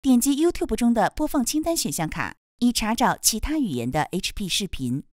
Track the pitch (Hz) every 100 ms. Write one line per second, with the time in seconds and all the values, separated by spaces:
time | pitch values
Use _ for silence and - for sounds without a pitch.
0 | 277 247 277 277 339 - 339 220 240 233
1 | 175 - 302 311 240 302 320 330 196 143
2 | 156 165 107 - _ _ 240 - 214 226
3 | 226 160 - 220 - 311 247 123 120 147
4 | 147 175 - - 190 - 196 - 127 131
5 | -